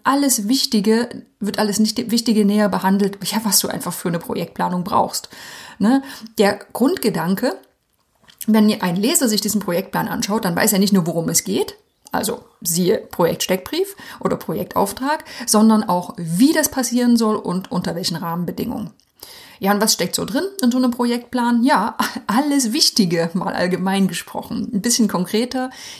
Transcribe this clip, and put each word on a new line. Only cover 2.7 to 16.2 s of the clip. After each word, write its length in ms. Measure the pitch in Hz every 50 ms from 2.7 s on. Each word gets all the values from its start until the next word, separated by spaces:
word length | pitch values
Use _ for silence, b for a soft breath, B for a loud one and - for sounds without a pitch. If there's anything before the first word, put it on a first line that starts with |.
| 185 185 185 190 196 202 202 196 202 - 180
ja, 160 | - - 220 -
was 160 | 208 190 -
du 80 | - 175
einfach 240 | - 170 - 180 170
für 160 | - - 180
eine 100 | 170 170
Projektplanung 640 | 165 - - - 170 170 - - 180 175 180 180 175
brauchst. 460 | 185 185 180 - - - - - B B B B B B B B B B -
Ne? 240 | 190 214 262 277 269 B B B B B - -
Der 200 | 208 196 202 - - - -
Grundgedanke, 840 | - 233 294 370 - - 220 170 175 160 175 196 190 247 277 381 - - _ _ _ _ _ _ _ _ _ _ _ _ - _ _ - -
wenn 340 | 214 220 208 214 208 214 -
ein 140 | 180 170
Leser 320 | 190 202 262 349 - 285 226
sich 120 | 214 202
diesen 200 | - 208 190 208
Projektplan 480 | - 175 175 175 190 - - 170 165 -
anschaut, 360 | - - - - 202 226 226
dann 120 | 185 175
weiß 160 | 165 147 165 208
er 80 | 190
nicht 120 | 202 190 208
nur, 140 | 190 165
worum 220 | 170 160 170 165 165
es 160 | 170 - -
geht, 320 | 190 196 294 403 - - - _ _ _ _ _ - -
also 320 | 170 - - - - - - _ _
siehe 380 | - 165 165 170 180 170 - -
Projektsteckbrief 960 | - - - - 175 156 165 - - - 185 190 - - 294 339 392 392 - B B B B B
oder 160 | - - -
Projektauftrag, 880 | - - - 170 160 185 - - 175 196 202 214 - 254 285 302 320 B B B B 240
sondern 360 | - - 214 220 220 220 214 214
auch, 320 | 214 180 180 180 - -
wie 340 | -